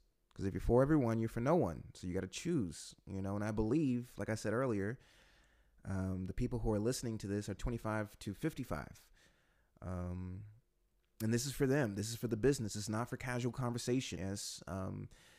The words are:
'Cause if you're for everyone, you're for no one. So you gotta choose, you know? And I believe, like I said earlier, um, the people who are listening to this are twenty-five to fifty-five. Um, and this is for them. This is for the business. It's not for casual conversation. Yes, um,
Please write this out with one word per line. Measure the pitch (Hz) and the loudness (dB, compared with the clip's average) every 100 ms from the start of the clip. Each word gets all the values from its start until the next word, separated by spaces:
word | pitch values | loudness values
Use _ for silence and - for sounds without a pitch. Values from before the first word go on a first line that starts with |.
| _ _ _ - | _ _ _ -4
'Cause | 98 | -2
if | |
you're | - | 0
for | - 120 | 6 6
everyone, | 139 156 117 113 | 8 6 4 2
you're | 113 | 0
for | 117 | 0
no | 123 175 | 2 4
one. | 104 69 - - | 4 -2 -10 -8
So | 92 | -4
you | |
gotta | 90 95 | -2 -2
choose, | - 170 170 90 76 - - - | -4 0 0 0 -4 -12 -16 -10
you | 95 | -6
know? | 95 104 | -2 -2
And | |
I | 107 | -2
believe, | 110 110 151 143 120 120 - | 0 2 4 4 0 -2 -6
like | 104 | -2
I | 110 | 0
said | 110 | 0
earlier, | 113 135 101 98 127 - - - _ _ _ _ _ | 0 2 2 0 -4 -12 -20 -20 _ _ _ _ _
um, | - 95 92 92 92 | -6 -2 -2 -2 -4
the | |
people | - 120 120 | -2 -2 0
who | 113 | 2
are | 104 | 2
listening | 110 120 123 110 | 2 0 -2 -4
to | 101 | -2
this | 101 104 | -2 -2
are | 98 | -4
twenty-five | 131 117 110 107 104 - | -2 -2 -2 -2 -2 -6
to | - 95 | -8 -4
fifty-five. | 147 - 127 76 - - - - - _ _ _ _ _ | -4 -4 -4 -6 -6 -14 -20 -20 -20 _ _ _ _ _
Um, | 90 90 90 90 92 92 104 107 _ _ _ _ _ _ | -6 -4 -4 -4 -6 -8 -12 -18 _ _ _ _ _ _
and | 110 | 2
this | 120 139 | 2 2
is | |
for | - 139 | 2 4
them. | 143 117 101 | 4 2 0
This | 107 | -4
is | 117 | -4
for | 117 | -2
the | 110 | 4
business. | 127 139 107 107 | 4 4 0 -4
It's | 104 | -2
not | 107 120 | -2 -2
for | 127 | -6
casual | 131 123 123 | -4 -2 -2
conversation. | 117 123 117 - 131 - 85 | -2 -2 -2 0 0 0 -4
Yes, | 95 101 - - - | -4 -4 -6 -8 -6
um, | 95 95 98 98 - - | -6 -4 -6 -10 -14 -20